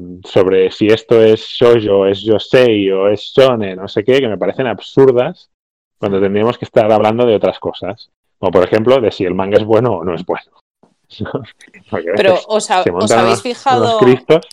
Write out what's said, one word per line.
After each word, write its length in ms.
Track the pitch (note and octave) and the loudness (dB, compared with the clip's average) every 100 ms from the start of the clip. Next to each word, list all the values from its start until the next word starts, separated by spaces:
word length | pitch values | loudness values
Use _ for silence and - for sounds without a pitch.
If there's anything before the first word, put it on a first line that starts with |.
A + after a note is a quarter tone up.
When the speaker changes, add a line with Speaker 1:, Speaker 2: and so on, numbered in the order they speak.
| F2+ F2+ | -16 -18
Speaker 1:
sobre 460 | - - F#2 F#2+ F#2 | -4 0 2 2 0
si 160 | - G#2 | 0 0
esto 320 | A2 - A#2 | 0 2 4
es 180 | A2 A2 - | 4 2 -2
shoujo, 580 | - A#2+ A#2+ G#2+ G2 G2 | 0 2 4 2 0 2
es 160 | G2+ | -2
yosei 680 | G#2+ G#2 - C3+ B2 G#2 F#2+ | -2 -2 2 2 4 2 0
o 160 | F#2+ G2 | 0 0
es 260 | G#2 - - | -2 -2 2
shonen, 420 | C3 A#2 G2 F#2 | 2 2 -6 -10
no 100 | G2 | -8
sé 160 | - | -6
qué, 160 | G#2 C3+ | 0 0
que 80 | B2 | 0
me 100 | F#2+ | -4
parecen 300 | F#2 - B2 | -6 -4 -6
absurdas 840 | G2+ - - C3+ A#2+ C#3 F3+ _ _ _ _ _ - | -6 -4 2 4 4 -2 -6 _ _ _ _ _ -10
cuando 240 | G2 G2 | -6 -2
tendríamos 360 | G2 G2+ A2+ B2 | -2 0 -2 -2
que 60 | - | -2
estar 260 | B2 G#2+ | 0 2
hablando 340 | G#2+ G#2+ A2+ B2 | 2 2 0 0
de 100 | G2+ | 2
otras 220 | F#2 - | 0 -4
cosas. 520 | F2 - F2+ G#2 - _ _ - | -10 -10 -12 -14 -18 _ _ -6
Como 140 | F#2+ | -2
por 120 | F2+ | 0
ejemplo, 380 | F2 A2 A2+ C3+ | 0 0 2 2
de 100 | G#2 | 0
si 140 | - F#2 | -4 -6
el 80 | |
manga 240 | F2+ F#2+ G#2 | -4 0 0
es 60 | G#2+ | 2
bueno 280 | A2 B2 | 0 0
o 100 | F#2 | -4
no 100 | F2 | -6
es 100 | E2 | -8
bueno. 280 | - E2+ - _ _ _ _ _ _ | -8 -8 -10 _ _ _ _ _ _
<laughs> 800 | - G#2 C3+ A2+ _ _ - - | -14 -10 -10 -14 _ _ -20 -10
Porque 200 | G2 E2 | -8 -6
a 20 | G#2 | -2
Speaker 2:
Pero 160 | G3 | 0
Speaker 1:
veces 120 | F3+ - | 0 -2
Speaker 2:
os 220 | G#3+ G#3+ | -6 -2
ha-, 120 | F#3 | -2
Speaker 1:
se 60 | F3+ | -2
Speaker 2:
¿os 40 | F3 | -2
Speaker 1:
montan 240 | G#3+ A2+ | 0 2
Speaker 2:
habéis 140 | A#2 | 2
Speaker 1:
unos, 80 | - | 0
Speaker 2:
fijado, 400 | B3 A#3+ - A#2+ | -4 -6 -2 0
Speaker 1:
unos 140 | A2+ A3+ | 0 2
cristos. 440 | B2 B2+ - D#3+ - | 2 2 2 0 0